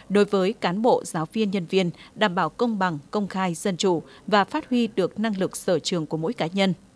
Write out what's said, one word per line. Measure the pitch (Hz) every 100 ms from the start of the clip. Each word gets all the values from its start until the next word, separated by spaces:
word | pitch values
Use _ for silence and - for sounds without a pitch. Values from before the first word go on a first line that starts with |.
| -
đối | 196
với | 202 196 185
cán | 240 185 185
bộ, | 233 185
giáo | - 170 160
viên, | 220 214
nhân | 196 165
viên | 185 175 - -
đảm | - 208
bảo | 180 160
công | - 240 214
bằng, | 185 151 -
công | 214 196
khai, | 190 190
dân | 165 214 175
chủ | 196 165 - - -
và | 202
phát | 190 302 -
huy | 247 226 214
được | 170 -
năng | 220 190
lực | 175 -
sở | - 165
trường | - 175 156
của | 160
mỗi | 160
cá | 247 165
nhân. | 190 190 170 -